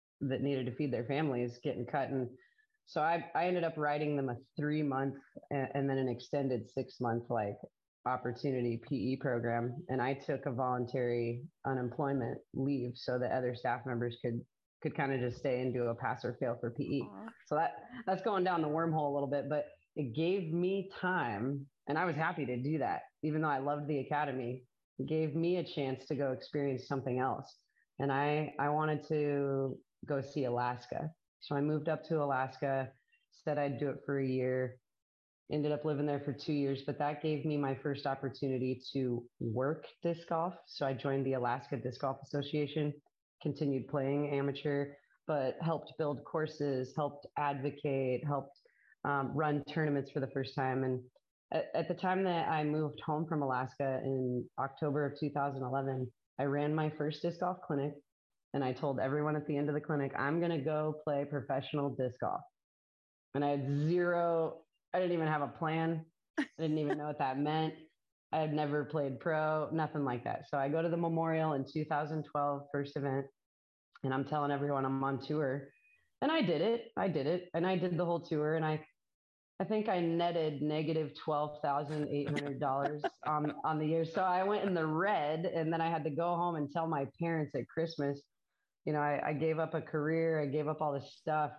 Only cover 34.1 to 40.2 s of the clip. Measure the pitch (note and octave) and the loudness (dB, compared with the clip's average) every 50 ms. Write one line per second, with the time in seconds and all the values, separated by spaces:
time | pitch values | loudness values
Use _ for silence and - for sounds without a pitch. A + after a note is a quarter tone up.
34.1 | C#3+ C#3 C3+ C3 B2+ B2+ B2+ B2+ B2+ B2+ B2+ B2 B2 - _ _ _ _ _ _ | 0 2 2 2 2 2 2 4 2 2 2 0 -2 -8 _ _ _ _ _ _
35.1 | _ _ _ _ _ _ _ - - D3+ C#3+ D3+ D3+ C#3+ D3 D#3 D3+ C3+ D3 D3 | _ _ _ _ _ _ _ -2 0 0 2 2 2 0 0 0 0 2 2 2
36.1 | C#3+ C3+ C#3 D3+ C3 - - - D3+ C#3+ C#3 C#3 C3+ C3 - - C#3 - D3 D3 | 0 0 0 -2 -4 -4 -2 -2 0 2 2 2 0 0 -2 -4 -2 0 0 -2
37.1 | D#3 D3 - D#3 D3+ C#3+ C3 D#3 D3+ C#3+ C#3+ C3+ C3+ B2 - D3+ C#3 - - C#3+ | -2 0 0 0 0 0 0 0 0 2 2 0 0 -2 -2 -2 -2 -2 -2 -2
38.1 | C3+ C3+ - C3 A2+ - D3 C3+ C3 B2 B2+ B2+ C3 B2 - - - C#3 C3 B2 | -2 -2 -4 -6 -4 -2 -2 0 0 0 0 0 -2 -2 -6 -6 -2 0 0 2
39.1 | A#2+ A#2 - - _ - B2+ A#2 A2 A#2+ C3 C#3+ D#3 D#3+ - - - _ - E3+ | 0 0 -2 -6 _ -6 -4 -2 0 0 0 0 0 -2 -6 -16 -12 _ -2 -2
40.1 | E3+ E3 | -2 -2